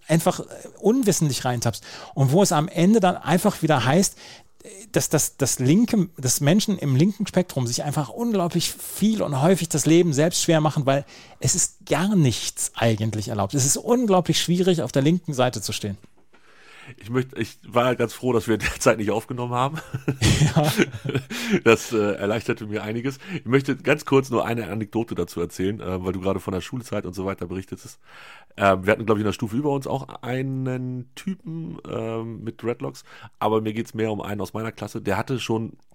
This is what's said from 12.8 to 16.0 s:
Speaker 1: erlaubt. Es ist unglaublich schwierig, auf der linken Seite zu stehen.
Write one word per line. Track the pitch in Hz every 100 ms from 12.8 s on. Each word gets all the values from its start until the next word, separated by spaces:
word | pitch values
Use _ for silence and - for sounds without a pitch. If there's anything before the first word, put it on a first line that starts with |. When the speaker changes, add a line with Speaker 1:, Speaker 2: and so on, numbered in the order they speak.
| 117 104 110 107 104
Speaker 1:
erlaubt. | 107 98
Es | 143
ist | 131 -
unglaublich | 214 240 233 185 170 160
schwierig, | - 175 185 165
auf | 123
der | 143
linken | 143 180 -
Seite | 127 127 120
zu | 104
stehen. | 104 104 98